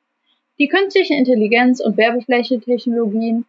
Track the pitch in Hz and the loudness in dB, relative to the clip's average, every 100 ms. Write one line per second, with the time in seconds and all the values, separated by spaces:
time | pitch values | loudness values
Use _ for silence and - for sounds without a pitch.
0 | _ _ _ _ _ - 285 370 392 381 | _ _ _ _ _ -6 -2 0 0 0
1 | 320 285 254 240 208 233 247 247 220 190 | 0 0 2 2 2 2 2 2 0 2
2 | 233 240 233 240 233 240 240 240 240 233 | 2 0 -2 -2 0 -4 -2 -4 -2 -2
3 | 220 220 233 226 | -2 -2 -2 -4